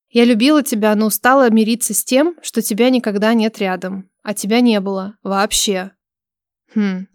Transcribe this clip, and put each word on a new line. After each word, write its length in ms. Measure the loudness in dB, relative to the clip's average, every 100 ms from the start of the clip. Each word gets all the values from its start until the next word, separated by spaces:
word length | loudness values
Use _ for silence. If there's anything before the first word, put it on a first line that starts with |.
| _
я 140 | 2
любила 400 | 2 4 4 2
тебя, 320 | 0 0 0 2
но 120 | 0
устала 420 | 0 2 4 4
мириться 440 | 4 2 -2 -4
с 100 | -6
тем, 320 | 0 0 0 -2
что 200 | -8 -6
тебя 280 | -4 0 2
никогда 440 | 2 -2 -2 0
нет 260 | 2 0 -2
рядом. 500 | -6 -4 -8 -10 -14 _
А 100 | -12
тебя 280 | -8 -2 2
не 180 | 2 2
было. 380 | -2 -6 -8 -12
Вообще. 720 | -6 -2 -2 -2 -2 -4 -6 _ _ _ _ _ _ _ _
Хм, 340 | -4 -4 -4 -10